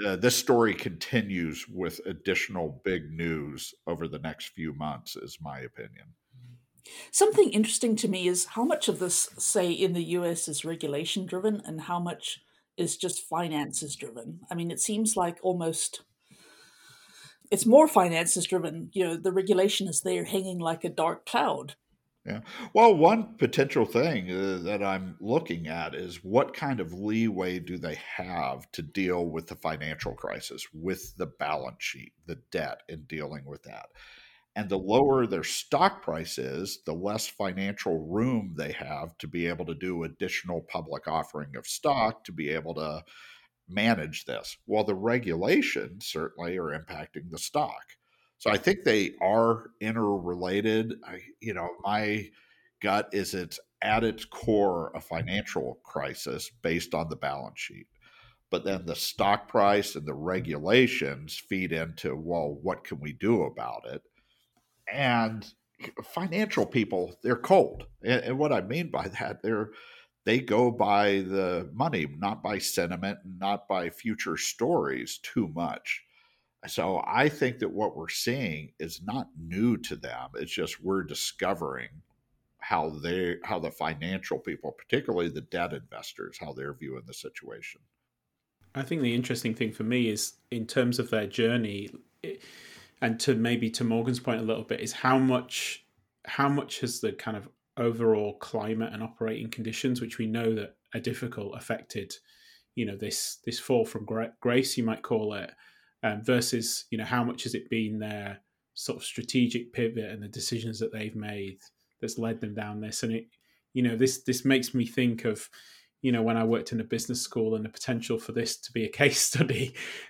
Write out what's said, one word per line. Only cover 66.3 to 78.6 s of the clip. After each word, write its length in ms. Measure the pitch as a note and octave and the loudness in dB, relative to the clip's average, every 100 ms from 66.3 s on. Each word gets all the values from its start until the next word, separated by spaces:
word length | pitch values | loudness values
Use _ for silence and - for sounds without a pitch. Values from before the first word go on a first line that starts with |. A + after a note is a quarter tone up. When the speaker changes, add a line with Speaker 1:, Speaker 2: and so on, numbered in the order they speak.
| E3+ G#3+ - G#2+ | -2 0 0 2
Speaker 1:
people, 480 | B2 G2+ F#2+ F2+ - | 2 0 0 -2 -4
they're 140 | - A#2+ | -2 0
cold. 500 | - F#3+ - - - - | 4 6 6 -2 -16 -6
And, 200 | G#2+ B2 | 0 0
and 140 | - C3 | 0 0
what 120 | D3+ | 2
I 80 | A#2+ | 2
mean 280 | F#2 D3 E3+ | 0 -4 -2
by 160 | - G2 G#2 | -4 -4 -6
that, 200 | A#2+ - | -8 -4
they're, 260 | G#2 A2 G#2+ - - - - _ | -2 0 -2 -8 -20 -20 -20 _
they 160 | - A#2+ | 2 2
go 320 | B2 G#2+ B2 | 4 4 4
by 480 | A2 G2+ G2+ G#2 G2 | 4 4 6 6 4
the 500 | F#2 F#2+ F2+ F2+ D#2 | 2 2 2 0 -4
money, 360 | F2+ D#3 A2+ D2+ D2 | -2 -2 0 -2 -2
not 240 | G2 A2 | -4 -2
by 160 | - G2+ | -4 -2
sentiment, 640 | - - F2 F2 F#2+ G2+ | -2 0 -2 -2 -4 -6
not 440 | F#2+ F2+ G2 G2+ - | -12 -4 -2 -2 0
by 220 | F#2+ E2+ | -2 -2
future 460 | - A2+ G#2+ G2+ D#2+ | -4 -6 -4 -4 -2
stories 840 | - - B2 E3+ D2 C2 A#1+ - | -4 -2 0 2 0 -2 -6 -10
too 240 | - - F#2 | -4 0 0
much. 560 | D#2 E2 - - - - _ _ _ _ _ - | -2 -4 -4 -6 -8 -8 _ _ _ _ _ -6
So 340 | - E2 F#2 | -2 0 0
I 240 | - A#2 D3 | 0 4 2
think 300 | D3 B2+ A#2+ | 4 -2 0
that 140 | G2 | -4
what 240 | F2 G#2 - | 0 -2 -2
we're 120 | D#2+ | -8
seeing 640 | - - C3 A2+ D#2 | -4 -2 -2 -2 -6